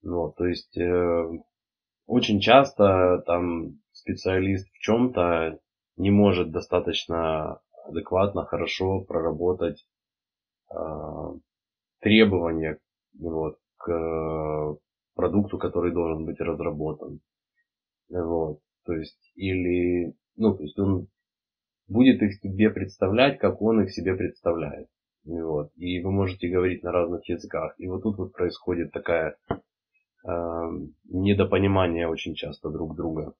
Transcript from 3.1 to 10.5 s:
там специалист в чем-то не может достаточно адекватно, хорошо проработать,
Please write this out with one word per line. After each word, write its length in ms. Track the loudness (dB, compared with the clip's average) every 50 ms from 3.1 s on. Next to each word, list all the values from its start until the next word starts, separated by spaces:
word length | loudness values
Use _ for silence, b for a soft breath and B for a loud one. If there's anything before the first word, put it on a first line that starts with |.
| 4 2 2 0
там 520 | 0 0 0 0 -2 -4 -6 -8 -12 -16 _ _
специалист 760 | _ -18 -6 -6 -6 -4 -2 0 0 2 2 2 0 -2 -4 _
в 120 | _ _
чем-то 800 | 0 2 2 4 2 2 2 2 2 2 2 2 0 -2 -4 -8 _ _ _ _ _ _ _ -2
не 140 | 2 4
может 400 | 6 8 8 6 6 4 0 -2
достаточно 1080 | -2 -6 -6 0 -2 0 0 0 -4 -4 -4 _ -4 -2 0 0 -2 -2 -2 -4 -8 -12 _ _ _ -20 -18
адекватно, 600 | -10 -8 -8 -6 -2 0 2 2 2 0 -2 -6
хорошо 560 | -4 -4 -4 -4 -4 -4 -2 -2 -2 -2 -2
проработать, 840 | -4 -4 -4 -2 -2 -2 -2 -2 0 0 0 0 -2 -4 -4 -6 _ _ _ _ _ _ _ _ _ _ _ _ _ _